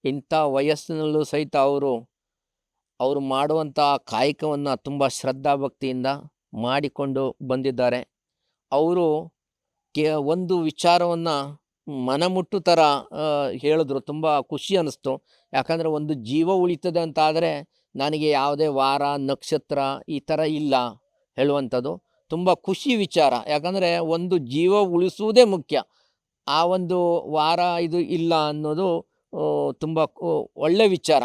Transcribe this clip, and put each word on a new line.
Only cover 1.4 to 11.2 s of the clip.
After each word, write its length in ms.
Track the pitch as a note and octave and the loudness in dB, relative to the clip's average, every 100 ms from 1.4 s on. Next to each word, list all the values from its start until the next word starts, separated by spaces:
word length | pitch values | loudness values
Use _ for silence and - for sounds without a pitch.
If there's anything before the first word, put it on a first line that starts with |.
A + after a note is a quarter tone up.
| D#3 D3 | 0 2
ಅವರು, 540 | C#3 C#3+ C#3 A#2 B2 _ _ _ _ _ _ _ _ _ | 2 2 0 -2 -6 _ _ _ _ _ _ _ _ _
ಅವರು 200 | B2+ C#3+ | 0 0
ಮಾಡುವಂಥ 600 | C3+ C3+ D3 D#3+ D#3 C3+ D3 C#3 | -2 0 0 0 -2 0 2 0
ಕಾಯಕವನ್ನ 720 | - A2 C#3 D3+ D3+ C#3+ C#3+ | -2 0 0 0 -4 -2 -2
ತುಂಬಾ 340 | B2+ - C#3+ C#3 | -4 -6 -2 -2
ಶ್ರದ್ಧಾಭಕ್ತಿಯಿಂದ 960 | - C3+ C3+ C#3+ C#3+ C#3 _ C3+ B2+ C3 C#3 D3+ _ _ | 0 -6 -2 0 0 -2 _ -6 -2 -4 -4 -10 _ _
ಮಾಡಿಕೊಂಡು 840 | A2 A#2+ C#3 C#3+ - C#3 C3+ C3+ - | -6 -2 -2 -2 -4 -4 -2 -4 -6
ಬಂದಿದ್ದಾರೆ. 680 | C3+ B2+ C3+ B2 B2 B2 - _ _ _ _ _ _ | -6 -4 -2 0 0 0 -8 _ _ _ _ _ _
ಅವರು 600 | C#3 D#3+ F3+ E3 D3+ E3+ _ _ _ _ _ _ | 0 2 2 2 0 -4 _ _ _ _ _ _
ಕೆ-, 180 | - D3+ | -2 0
ಒಂದು 460 | D#3 C#3+ E3+ F3+ F3+ | 0 0 -2 0 0
ವಿಚಾರವನ್ನ 680 | D#3+ - F3 F3 F3 E3+ | -2 0 2 4 2 0